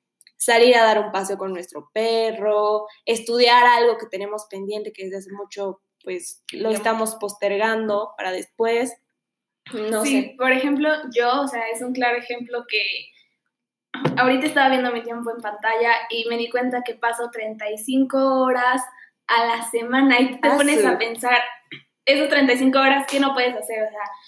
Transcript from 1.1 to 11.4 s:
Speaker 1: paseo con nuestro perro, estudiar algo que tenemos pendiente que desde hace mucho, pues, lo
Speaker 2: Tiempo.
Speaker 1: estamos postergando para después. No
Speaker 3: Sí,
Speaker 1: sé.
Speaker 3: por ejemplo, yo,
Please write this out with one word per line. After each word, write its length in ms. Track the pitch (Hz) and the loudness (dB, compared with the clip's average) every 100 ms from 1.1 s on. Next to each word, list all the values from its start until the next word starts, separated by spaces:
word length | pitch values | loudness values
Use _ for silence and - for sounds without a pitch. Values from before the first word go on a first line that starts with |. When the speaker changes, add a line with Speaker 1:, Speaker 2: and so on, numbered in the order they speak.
Speaker 1:
paseo 240 | 196 196 196 | -4 -4 -6
con 160 | 190 | -6
nuestro 360 | 180 180 147 143 | -8 -12 -16 -8
perro, 920 | 220 226 226 226 202 208 208 208 214 214 - - | -4 0 0 -2 -2 0 2 2 0 -4 -10 -4
estudiar 600 | 226 - 240 240 240 240 | -2 0 2 6 8 8
algo 320 | 240 233 220 | 6 4 2
que 100 | 214 | -6
tenemos 400 | 190 202 214 - | -10 -8 -8 -10
pendiente 420 | 196 196 214 214 | -10 -8 -8 -10
que 140 | 208 190 | -12 -12
desde 140 | 196 | -12
hace 120 | 190 | -12
mucho, 480 | 202 196 202 196 190 _ _ | -14 -14 -8 -8 -8 _ _
pues, 400 | - 180 - - - | -12 -10 -10 -14 -16
lo 60 | - 220 | -6 -2
Speaker 2:
Tiempo. 60 | 214 | 0
Speaker 1:
estamos 400 | 226 220 220 - | 0 0 -2 -4
postergando 920 | 202 - 202 202 220 220 214 202 214 - | -8 -4 -2 0 0 0 -2 -2 -4 -8
para 140 | 190 | -6
después. 640 | 185 190 - 226 233 254 - _ _ _ _ _ _ - | -6 -10 -4 0 0 -2 -8 _ _ _ _ _ _ -14
No 300 | 226 214 220 | -8 -2 -2
Speaker 3:
Sí, 180 | 285 269 | 0 -2
Speaker 1:
sé. 120 | 254 - | -2 -4
Speaker 3:
por 140 | 254 | 0
ejemplo, 380 | 262 285 277 302 302 277 240 | 0 0 0 0 -2 -2 -2
yo, 260 | 240 269 | 0 0